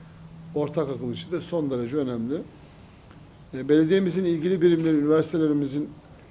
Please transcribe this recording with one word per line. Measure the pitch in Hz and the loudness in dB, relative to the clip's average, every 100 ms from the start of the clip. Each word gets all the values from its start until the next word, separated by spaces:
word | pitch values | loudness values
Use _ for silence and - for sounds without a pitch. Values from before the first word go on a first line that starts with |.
| - - - - - | -20 -20 -20 -20 -8
ortak | 151 147 170 139 | -4 -4 -2 -4
akıl | 127 127 | -6 -6
işi | 113 - | -8 -8
de | 170 | -8
son | 170 170 147 | -6 -4 -2
derece | 127 117 147 | -4 -4 -2
önemli. | 131 120 113 156 - - - - - - - - - - - | -4 -4 -4 -6 -8 -18 -20 -20 -20 -20 -20 -20 -20 -20 -14
E, | 131 135 | -10 2
belediyemizin | 151 160 190 185 170 | 4 6 4 2 0
ilgili | 185 170 170 185 | 0 0 0 4
birimleri, | 175 165 160 151 | 4 4 4 2
üniversitelerimizin | 147 156 156 170 156 147 143 139 151 - - - - | 4 2 2 0 2 2 0 -4 -6 -10 -20 -20 -20